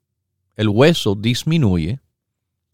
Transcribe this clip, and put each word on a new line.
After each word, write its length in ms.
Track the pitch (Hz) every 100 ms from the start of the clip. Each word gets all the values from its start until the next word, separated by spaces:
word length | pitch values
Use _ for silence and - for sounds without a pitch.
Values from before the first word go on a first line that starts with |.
| _ _ _ _ _ -
el 140 | 107
hueso, 460 | 101 151 170 110 101
disminuye. 840 | 113 123 156 165 113 90 80 131 _ _ _ _ _ _ _